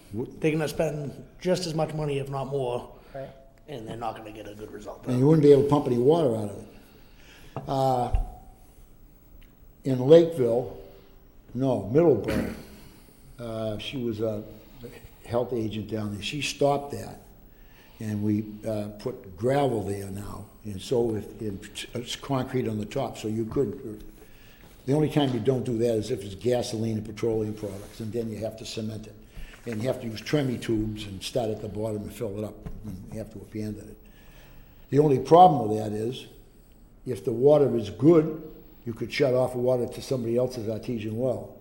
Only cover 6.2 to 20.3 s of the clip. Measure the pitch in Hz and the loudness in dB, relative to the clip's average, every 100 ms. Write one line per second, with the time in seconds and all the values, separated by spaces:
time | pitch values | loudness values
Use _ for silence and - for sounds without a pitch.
6.2 | 143 110 104 101 - - - - - - | 4 0 -4 -10 -16 -20 -20 -20 -20 -20
7.2 | - - - - - 135 135 127 120 - | -20 -20 -16 -12 -4 0 2 2 2 0
8.2 | - - - - - - - - - - | -2 -10 -20 -20 -20 -20 -20 -20 -20 -20
9.2 | - - - - - - 139 127 127 165 | -20 -20 -20 -20 -20 -8 -2 0 10 10
10.2 | 165 139 120 117 - - - - - - | 10 2 2 2 -2 -10 -18 -20 -20 -20
11.2 | - - - 120 135 117 95 135 170 117 | -20 -20 -12 -2 0 0 2 4 6 4
12.2 | 107 107 - - - - - - - - | 2 -2 -4 -8 -16 -20 -20 -20 -20 -20
13.2 | - - 120 113 110 104 - 139 117 104 | -20 -14 -10 -6 -4 -4 -6 -6 -4 -2
14.2 | 113 107 104 - - - 120 - - - | -2 -4 -8 -16 -20 -20 -18 -18 -20 -20
15.2 | - 117 123 123 107 107 101 110 104 101 | -4 -2 0 -2 -4 -6 -6 -6 -6 -6
16.2 | - 151 135 - 143 143 - 104 101 - | -6 -6 -6 2 2 2 -2 -10 -12 -16
17.2 | - - - - - - - - 110 104 | -20 -20 -20 -20 -20 -20 -20 -10 -6 -2
18.2 | 104 104 107 104 113 107 104 104 127 - | 0 0 -2 -8 -6 -4 -6 -8 -10 -10
19.2 | 95 87 120 139 139 113 98 101 98 95 | -14 -4 0 2 2 0 -4 -6 -8 -10
20.2 | 101 | -10